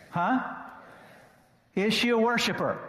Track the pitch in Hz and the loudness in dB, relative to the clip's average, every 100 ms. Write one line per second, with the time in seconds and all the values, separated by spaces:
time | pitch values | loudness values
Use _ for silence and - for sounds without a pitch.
0 | - 175 190 254 - - - - - - | -8 -2 0 0 -2 -10 -16 -18 -20 -20
1 | - - - _ _ _ _ 185 214 220 | -20 -20 -20 _ _ _ _ -2 0 2
2 | 240 226 233 226 214 180 139 - | 2 4 4 2 0 0 -2 -4